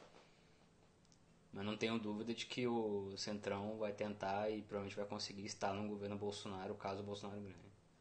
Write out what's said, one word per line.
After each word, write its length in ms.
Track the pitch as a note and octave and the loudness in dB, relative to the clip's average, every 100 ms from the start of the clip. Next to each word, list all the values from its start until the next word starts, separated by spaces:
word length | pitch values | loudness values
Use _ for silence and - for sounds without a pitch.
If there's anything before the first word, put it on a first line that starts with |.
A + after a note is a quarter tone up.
| - - - - - - - - - - - - - - - | -20 -20 -20 -20 -20 -20 -20 -20 -20 -20 -20 -20 -20 -20 -10
Mas 120 | G2 | -2
não 120 | G2+ G#2+ | 0 4
tenho 200 | A3+ A#2 | 4 4
dúvida 380 | G#2 G#2 A#2 | 2 0 0
de 100 | A2+ - | -2 -2
que 200 | - B2 | 2 4
o 500 | A#2 A2 G2+ G2 G2 | 4 4 2 0 -2
Centrão 640 | - G#2 G2+ G2 G#2 A2 | -2 0 0 0 0 0
vai 140 | G#2+ | 0
tentar 580 | G2+ G#2 G#2 G2 G2 A2 | 2 0 0 2 4 4
e 120 | A2 | 2
provavelmente 340 | G#2 G#2 G2 G#2 | 0 -2 0 -2
vai 100 | G2+ | -2
conseguir 380 | G#2 - G2 G#2 | -2 -2 -4 -6
estar 260 | - G#2 | 0 2
num 140 | G2 G#2+ | 2 0
governo 320 | G#2 G2+ G2+ | -2 -2 0
Bolsonaro, 560 | G#2 G2+ A2 F#2 G2 | 0 -2 -4 -4 -4
caso 280 | G2+ G2+ G2 | -2 -2 -2
o 40 | G2+ | -2
Bolsonaro 340 | G2+ G2+ G#2 | -4 -6 -6
ganhe. 140 | G2+ F2 G2+ - - - | -8 -12 -16 -20 -20 -20